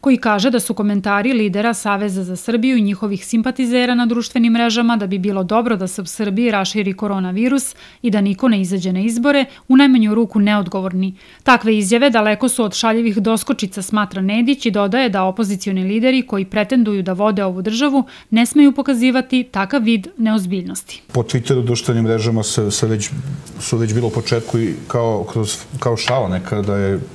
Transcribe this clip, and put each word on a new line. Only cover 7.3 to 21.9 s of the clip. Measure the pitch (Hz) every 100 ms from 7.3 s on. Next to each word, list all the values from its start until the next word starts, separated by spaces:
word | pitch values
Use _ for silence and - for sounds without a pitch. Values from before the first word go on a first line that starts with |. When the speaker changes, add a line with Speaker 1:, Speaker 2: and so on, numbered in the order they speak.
| 185 247 277 269 - - -
Speaker 1:
i | 240
da | 202
niko | 202 190 254
ne | 208
izađe | 185 190 180
na | 185
izbore, | 214 233 269 285 269 - _
u | 262
najmanju | 285 254 214
ruku | 214 226 220
neodgovorni. | 202 208 175 190 190 185 190 185 - -
Takve | - 240 220 214
izjave | 190 233 277
daleko | 226 214 214 254
su | -
od | 214
šaljivih | - 226 226 233 208
doskočica, | 208 226 - 262 196 202
smatra | 190 214 202 196
Nedić | 190 214 240 277 240
i |
dodaje | 208 202 233 254
da | 190
opozicioni | 185 190 208 196 202 190
lideri | 185 214 254 262
koji | 247 196
pretenduju | 190 214 208 262 214 202
da | 185
vode | 180 208 196
ovu | 196 185
državu | 190 226 285 269 - - -
ne | 220 240
smeju | 294 285
pokazivati | 269 269 247 254 254 254 254 247
takav | 196 190 285
vid | 220 226 190 349
neozbiljnosti. | 226 220 185 190 180 185 - - -
Speaker 2:
Po | 123
Twitteru, | 113 131 120 131
društvenim | 120 120 -